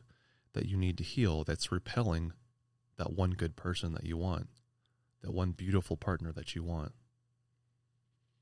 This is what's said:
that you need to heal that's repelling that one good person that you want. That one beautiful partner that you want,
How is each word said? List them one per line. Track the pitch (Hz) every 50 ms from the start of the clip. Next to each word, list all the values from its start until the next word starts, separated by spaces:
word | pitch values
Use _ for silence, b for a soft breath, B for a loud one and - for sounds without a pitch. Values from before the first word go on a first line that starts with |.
| b b b b b b b b b b -
that | - -
you | 92 98 95
need | 92 92 87 -
to | 87
heal | - - 131 120 95 80 78 76
that's | - 80 - - -
repelling | - 90 - - - 120 120 104 82 82 82 82 - - _ _ _ _ _ _ _ _ _ _ _ -
that | 90 - 85
one | 95 92 90
good | 90 - 87 82 80
person | - - 90 90 - - 85 82
that | 82 -
you | 85 82 82
want. | 87 92 85 85 85 - - - _ _ _ _ _ _ _ _ _ _ _ _
That | - 92 82
one | 92 90 90
beautiful | 85 - 90 95 95 95 - - 82 76
partner | - 101 90 80 - 82
that | 73 71 - - -
you | 85 82
want, | 85 85 80 76 - - - _ _ _ _ _ _ _ _ _ _ _ _ _ _ _ _ _ _ _ _ _ _ _ _ _ _ _ _